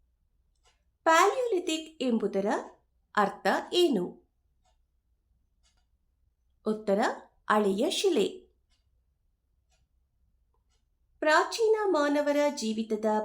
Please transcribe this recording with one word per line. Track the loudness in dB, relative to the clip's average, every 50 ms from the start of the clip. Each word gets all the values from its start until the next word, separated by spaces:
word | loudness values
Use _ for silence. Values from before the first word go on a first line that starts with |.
| _ _ _ _ _ _ _ _ _ _ _ _ _ _ _ _ _ _ _ _ 0
ಪ್ಯಾಲಿಯೋಲಿಥಿಕ್ | 2 4 6 4 4 2 0 -2 0 -2 -2 -2 -2 -4 -4 -6 -10 -8 -4 -2
ಎಂಬುದರ | 0 0 0 0 -2 -2 -2 -2 0 -2 -2 -4 -8 -18 _ _ _ _ _ _ _ 0
ಅರ್ಥ | 0 0 0 0 -2 -2 0 0 0 -2 -2 0
ಏನು? | 0 2 2 2 0 -2 -4 -8 -16 _ _ _ _ _ _ _ _ _ _ _ _ _ _ _ _ _ _ _ _ _ _ _ _ _ _ _ _ _ _ _ _ _ _ _ _ _ _ _ _ _ _ _ _ _ _ _ _ -6 -6
ಉತ್ತರ | -6 -6 -2 -2 0 0 0 -2 -2 -6 -14 -20 _ _ _ 0
ಹಳೆಯ | 0 2 2 2 0 0 0 -2
ಶಿಲೆ. | -2 0 0 0 2 2 0 -2 -4 -10 -20 _ _ _ _ _ _ _ _ _ _ _ _ _ _ _ _ _ _ _ _ _ _ _ _ _ _ _ _ _ _ _ _ _ _ _ _ _ _ _ _ _ _ _ _ _ _ _ _ _ _ _ _ _ _ -4
ಪ್ರಾಚೀನ | 0 2 4 4 2 2 -2 -2 2 2 2 2 2
ಮಾನವರ | 0 0 0 0 0 0 0 0 0 0 2 0 0 -2
ಜೀವಿತದ | -2 -4 -4 -4 -4 -4 -4 -4 -4 -2 -2 -2 -2 -2